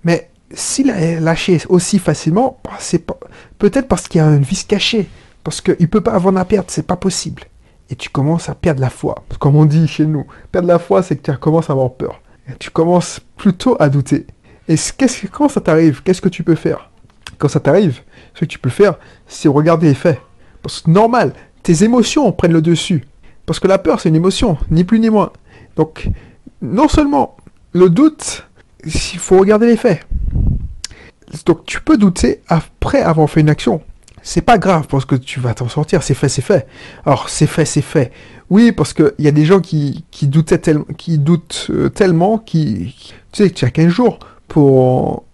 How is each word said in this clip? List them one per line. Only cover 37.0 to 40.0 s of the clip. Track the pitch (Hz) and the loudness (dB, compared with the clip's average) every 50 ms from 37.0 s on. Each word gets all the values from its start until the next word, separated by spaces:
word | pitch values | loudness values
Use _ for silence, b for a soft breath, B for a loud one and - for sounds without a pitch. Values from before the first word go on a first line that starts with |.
| B | B
Alors, | 151 139 - - - | -2 0 0 -2 -8
c'est | - - 156 | -2 0 0
fait, | 151 - - 156 | 0 2 -2 -2
c'est | - - 151 | 0 -2 -4
fait. | - - - 160 131 - B B B B B B B B | -4 -2 -2 -2 -2 -2 B B B B B B B B
Oui, | 180 208 233 233 | 4 4 4 4
parce | 202 - 151 - - | 4 0 -4 -4 0
que | - 156 143 - - | 0 0 0 2 2
il | 143 | 0
y | |
a | 151 | 2
des | 143 151 151 | 4 4 4
gens | 156 190 196 | 4 4 2
qui, | 170 - - 151 147 139 - 160 | 2 -2 -4 -4 -2 -4 -6 -8